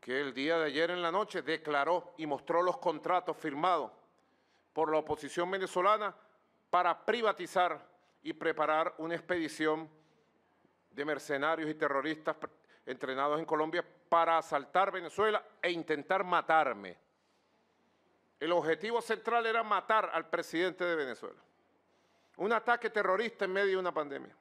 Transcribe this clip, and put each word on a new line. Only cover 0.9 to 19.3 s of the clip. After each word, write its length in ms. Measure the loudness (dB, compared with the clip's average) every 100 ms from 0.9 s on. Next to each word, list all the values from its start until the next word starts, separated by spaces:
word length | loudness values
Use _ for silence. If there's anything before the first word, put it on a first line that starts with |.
en 120 | 0
la 80 | -2
noche 320 | -2 -4 -6
declaró 680 | -4 -6 -2 0 2 0 -2 -10
y 80 | -6
mostró 360 | -6 -2 0
los 160 | 0 0
contratos 580 | -4 -4 0 0 0 -6
firmados 540 | -6 -2 0 0 -2 -10 _ _ _ _ _ _ _
por 180 | -4 0
la 80 | 0
oposición 520 | 0 -6 -4 -4 -2
venezolana 640 | -2 -2 2 4 2 0 -8 _ _ _ _ _
para 340 | 2 4 2
privatizar 800 | 0 2 2 0 -2 2 2 0 -10 _ _ _
y 100 | -12
preparar 640 | -4 -2 0 2 2 2 -2
una 160 | -6
expedición 760 | -6 -2 -2 -2 0 0 0 -4 _ _ _ _ _ _ _ _ _ _
de 140 | -8
mercenarios 640 | -4 -4 -4 -2 0 0 -4
y 60 |
terroristas 640 | 0 2 2 0 -4 -4 -6
pre-, 140 | -8 _ _ _ -10
entrenados 520 | -8 -4 0 0 0
en 60 |
Colombia 400 | 0 0 0 -2 -6 -14 _
para 300 | 4 6 2
asaltar 520 | 2 -4 0 2 2
Venezuela 540 | 0 -8 0 2 2 -4 _
e 100 | -2
intentar 540 | -2 -2 -4 0 0
matarme. 720 | 2 0 4 4 4 -2 -10 -16 _ _ _ _ _ _ _ _ _ _ _ _ _ _
El 120 | 0
objetivo 500 | 0 2 -2 0 -4
central 440 | -2 -4 0